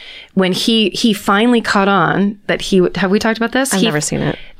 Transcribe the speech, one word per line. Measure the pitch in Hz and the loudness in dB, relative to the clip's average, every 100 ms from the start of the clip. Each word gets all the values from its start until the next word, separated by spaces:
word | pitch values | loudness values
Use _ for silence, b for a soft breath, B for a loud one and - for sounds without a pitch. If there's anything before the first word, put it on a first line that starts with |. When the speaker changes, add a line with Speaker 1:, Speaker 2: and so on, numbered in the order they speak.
| B B B | B B B
Speaker 1:
when | - 185 | 0 0
he, | 185 - 226 214 | 0 0 2 2
he | - 233 | 0 0
finally | 202 - 196 233 240 | 0 0 2 4 2
caught | 220 208 196 | 2 0 2
on | 196 156 160 202 226 - | 2 2 0 0 -2 -4
that | 175 | -4
he | - 190 | 0 2
w-, | 175 175 | 2 0
have | 185 | 0
we | 208 | 0
talked | 220 226 | 0 -2
about | 233 | -2
this? | 254 269 | -2 -2
Speaker 2:
I've | 294 | 0
Speaker 1:
He | 233 | 0
Speaker 2:
never | 151 | 0
seen | - 139 | -4 -4
it. | 147 - B B | -4 -6 B B